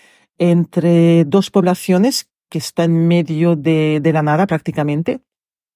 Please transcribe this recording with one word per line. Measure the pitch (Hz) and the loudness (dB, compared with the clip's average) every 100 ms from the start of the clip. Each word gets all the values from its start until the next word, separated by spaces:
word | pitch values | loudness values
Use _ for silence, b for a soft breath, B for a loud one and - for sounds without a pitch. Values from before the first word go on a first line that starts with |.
| b b b - | b b b -4
entre | 175 170 165 175 170 170 170 170 147 | 0 2 0 -2 2 4 4 4 2
dos | 196 196 | 0 0
poblaciones | 202 180 185 - 180 240 - - _ _ | 0 0 -2 -2 0 0 -2 -10 _ _
que | 160 | -10
está | - - | -6 -4
en | 170 165 165 | 0 0 2
medio | 170 156 156 170 156 | 0 -2 -2 0 0
de, | 151 160 156 151 | 0 0 0 0
de | 160 | 0
la | 156 | 0
nada | 151 156 202 | 0 0 0
prácticamente, | 160 - 156 147 147 170 262 - _ _ _ _ | -2 -4 -4 -4 -2 -4 -8 -12 _ _ _ _